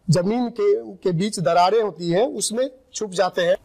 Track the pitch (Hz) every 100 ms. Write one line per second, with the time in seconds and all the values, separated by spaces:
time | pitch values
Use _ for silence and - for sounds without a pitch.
0 | - 175 180 233 240 240 202 214 226 190
1 | 190 165 208 208 170 170 180 220 214 170
2 | 170 175 262 262 - 220 262 - _ -
3 | 214 180 185 185 175 190